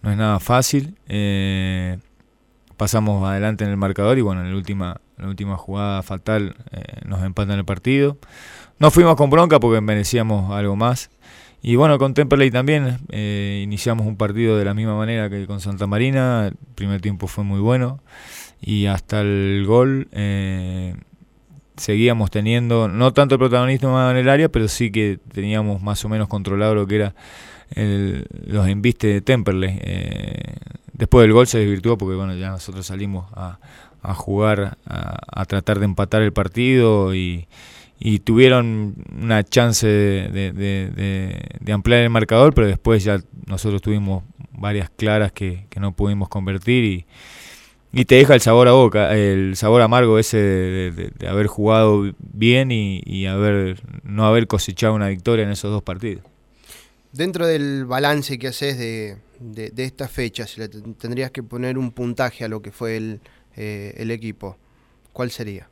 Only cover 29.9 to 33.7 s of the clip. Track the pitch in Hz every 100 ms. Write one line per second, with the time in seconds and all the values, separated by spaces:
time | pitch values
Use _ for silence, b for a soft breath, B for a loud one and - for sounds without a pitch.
29.9 | 92 90 50 50 - - - - - -
30.9 | - 110 123 113 110 123 120 104 101 113
31.9 | 117 95 92 95 90 95 95 - 95 92
32.9 | 95 101 95 92 98 92 92 B